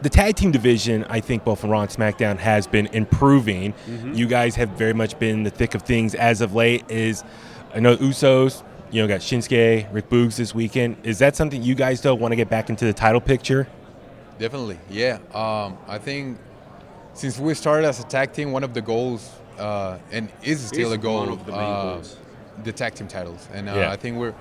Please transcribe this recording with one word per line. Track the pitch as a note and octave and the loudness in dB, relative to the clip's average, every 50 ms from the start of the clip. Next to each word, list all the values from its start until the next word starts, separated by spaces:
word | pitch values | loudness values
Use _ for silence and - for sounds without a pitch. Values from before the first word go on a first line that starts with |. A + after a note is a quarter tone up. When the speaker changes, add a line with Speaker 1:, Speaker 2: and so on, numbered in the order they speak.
| C#3+ | -2
Speaker 1:
the | D3+ | 6
tag | - - G#3 A3 G#3+ | 6 6 6 6 2
team | - G3 F#3+ | 2 2 2
division, | D3+ B2+ G#2+ B2 A#2+ A2 G2 A#2 A2+ G#2+ G#2+ - | 2 4 4 4 4 4 2 -2 -2 -2 -2 -2
I | A2+ A#2 | -4 -6
think | G#2+ - B2+ A2 - | -4 -2 -6 -2 0
both | A#2+ G#2+ - - | -2 -2 -2 0
on | G#2 | 0
Raw | G#2+ G#2+ | 0 0
and | G#2 G2 | 0 -2
SmackDown | - - A2+ G#2+ G2 - A#2 G#2 G2+ | -2 -2 -2 -2 0 0 0 -2 0
has | F#2+ F2 A2+ A2 G#2 F#2+ | 0 2 2 2 2 2
been | - - G#2+ G#2 G#2 - | 2 0 0 0 0 0
improving. | A2+ G#2+ - - - C#3 C#3 C#3 C#3 A#2+ G#2+ G2+ F2+ F#2+ G#2 G#2 | -2 0 0 2 4 6 6 6 6 6 2 -2 -2 -4 -6 -6
Speaker 2:
Mm-hmm. | - - - A#2 A#2 A2+ B2+ - | -8 -12 -12 -12 -10 -10 -6 -2
Speaker 1:
You | A2+ A#2+ | -2 0
guys | A2+ B2 B2 A#2+ A#2+ A2 | 2 2 2 2 2 2
have | A#2+ B2 G#2+ | 0 -2 -2
very | F#2 - A2+ A2 A2+ | 0 0 0 0 2
much | A2+ A2+ G#2+ - | 2 0 -2 -2
been | - A2+ A2 A2 | -2 -2 0 0
in | G#2+ G#2+ | 0 -2
the | G#2 | -2
thick | - - A#2+ A2+ - | 0 -2 -2 -2 -2
of | G#2+ | -6
things | - - B2 A#2 A2 A2 G2 | -2 0 0 2 2 0 0
as | - A#2 A#2 A#2 G2+ | 2 4 4 4 4
of | A#2 G2+ F#2 | 0 0 2
late. | A2+ A#2 A#2 A#2+ A#2+ - - | 4 4 4 4 2 -2 -4
Is, | A2 A2+ A2 A2+ A2 G2+ - - - - - - - - - - - | -4 -2 -2 -2 -2 -4 -8 -16 -20 -20 -20 -20 -20 -20 -20 -10 -4
I | A2 | 4
know | A#2 B2 A#2+ | 6 6 6
Usos, | - C3 C3+ C3+ - - C3+ C3 C3 C3 C3+ B2+ - - - - - - - | 6 4 0 0 4 4 6 6 6 6 2 0 -4 -16 -20 -20 -20 -16 -4
you | - A2+ | 0 2
know, | G#2+ G#2 | 2 2
got | G2+ F#2+ | 2 -2
Shinsuke, | - - C3 A#2+ A2 - C3 A#2 A#2 A2+ A2+ A2 G#2 G#2 | -2 -2 -2 -2 0 2 4 4 6 6 4 2 0 -4
Rick | G2+ G#2+ G2+ - | -6 -6 -4 2
Boogs | A#2+ A#2+ A#2+ A#2 G#2+ | 4 4 4 4 0
this | A#2+ A#2+ G#2 - | -2 -6 -4 -2
weekend. | A2+ A2+ G#2+ - C3 B2 A#2 A2+ - - | -4 -4 -2 0 -2 -2 -2 -4 -6 -6
Is | A#2 A2 F2+ | -6 2 4
that | C3 C#3+ C#3+ | 4 4 4
something | - D#3+ D3+ C3+ C3 | 2 -2 -2 -2 -2
you | A#2 B2 C3 | 0 0 2
guys | B2+ C3+ C3 C3 A#2+ | 2 2 0 0 0
don't | - C#3+ C3 A2+ | 2 2 2 2
wanna | A#2 A#2 A#2 | 2 0 2
get | A#2 A#2 G2 | 0 0 0
back | A#2 A2 A2 - | 0 -2 -2 -4
into | A#2 G2+ B2 | -4 0 0
the | A2+ G2+ | 0 0
title | - A2 A2 A2+ A#2+ | 4 4 4 4 4
picture? | - - C3+ B2 - - C3+ C3+ C3+ - - - - - - - - - - - - - - - | 4 2 0 0 2 0 0 0 0 -2 -8 -20 -20 -20 -20 -20 -20 -20 -20 -20 -20 -20 -12 -8
Speaker 3:
Definitely, | A2 A2+ B2+ C#3 B2 G#2+ F#2+ E2+ E2+ - | -8 -6 -6 -6 -8 -8 -10 -12 -14 -12
yeah. | G2 G#2 A#2 B2+ A#2+ G2+ - - - | -4 -2 0 0 -2 -4 -10 -10 -8
Um, | G#2 A2+ A2 A2 G#2+ G#2 G2 F#2+ - - | -6 -4 -4 -2 -4 -4 -6 -8 -12 -12
I | - G2+ | -12 -12
think | G#2+ G#2+ C#3 C#3 C#3+ C#3 C3 A#2+ G#2 - - - - - - - - - - - - - - - | -10 -8 -8 -8 -8 -8 -10 -12 -14 -16 -20 -20 -20 -20 -20 -20 -20 -20 -20 -20 -20 -20 -20 -14
since | - - C3+ A#2+ C3 | -8 -8 -6 -6 -2
we | C#3 D#3 D#3 | -2 -2 -2
started | - - D#3 D3+ D3+ D#3+ | 0 2 2 2 4 2
as | D3+ C3 A2+ | 2 0 -2
a | A#2+ | -8
tag | - - C3+ C3+ C3+ | -6 -2 -2 -2 -2
team, | - - D3 C#3+ C3 | -4 -8 -6 -4 -4
one | C3 C#3 | -4 -6
of | C3 A#2 | -4 -6
the | A#2+ | -8
goals, | G#2+ G#2+ A2+ A#2 B2 B2+ A#2+ A2 - - - - - - - - | -4 -2 -2 -2 -2 -2 -4 -6 -10 -16 -20 -20 -20 -20 -12 -10
uh, | G2+ G#2+ G#2 G2+ G2 F#2+ F#2 F2 - - | -8 -6 -4 -4 -6 -6 -8 -12 -14 -10
and | - A2+ A2 G#2 - - - | -8 -8 -8 -8 -12 -10 -6
is | B2+ D#3 D3 B2 | -4 -4 -4 -6
still | G#2+ B2+ C#3+ A#2+ | -8 -4 -4 -2
Speaker 2:
Is | A2+ A2+ | -2 -2
Speaker 3:
a | |
goal, | G#2+ G#2+ A2+ A2 G#2+ | -4 -2 -2 -2 -2
Speaker 2:
one | G#2 G2 | -2 -4
of | F#2 F#2 F#2 | -6 -8 -10
the | G2 | -10
main | G2 G2+ | -8 -6
Speaker 3:
uh, | G#2 G#2 G2+ G2+ G2 F#2 F2+ | -4 -4 -4 -4 -4 -6 -6
Speaker 2:
goals. | F2 D#2+ - - - - - - - - - - - G#2+ | -8 -12 -16 -18 -20 -20 -20 -20 -20 -20 -20 -18 -12 -10
Speaker 3:
the | A2+ | -10
tag | G#2+ - C3 A2+ - | -8 -6 -6 -6 -6
team | - G#2+ | -10 -16
titles. | F#2+ - G2 F2+ F2 E2+ E2+ - - - | -12 -10 -10 -10 -10 -12 -16 -18 -14 -12
And, | G2 G2+ G2+ | -12 -10 -6
uh, | G2+ | -4
Speaker 1:
Yeah. | G2+ F#2+ - | -2 -2 -2
Speaker 3:
I | G2+ | -2
think | G2+ - A#2+ A#2+ | -6 -8 -8 -6
we're | A#2 A#2+ A#2 G#2+ - | -6 -6 -8 -8 -10